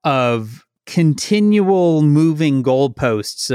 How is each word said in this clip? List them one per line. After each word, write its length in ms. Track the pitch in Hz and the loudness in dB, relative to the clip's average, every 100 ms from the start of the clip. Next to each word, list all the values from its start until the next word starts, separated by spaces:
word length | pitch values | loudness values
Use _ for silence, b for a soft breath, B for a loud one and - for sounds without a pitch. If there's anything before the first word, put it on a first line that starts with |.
Of 640 | 160 135 123 117 110 120 _ _ - | -4 0 0 -2 -6 -16 _ _ -6
continual 1160 | - 160 143 - 208 208 208 190 190 175 160 | 0 0 0 -2 0 2 2 2 2 2 2
moving 600 | 151 147 160 151 160 135 | 2 2 2 0 0 0
goalposts 880 | 127 131 139 - 131 107 101 - - | 0 0 0 -2 -2 -2 -6 -10 -4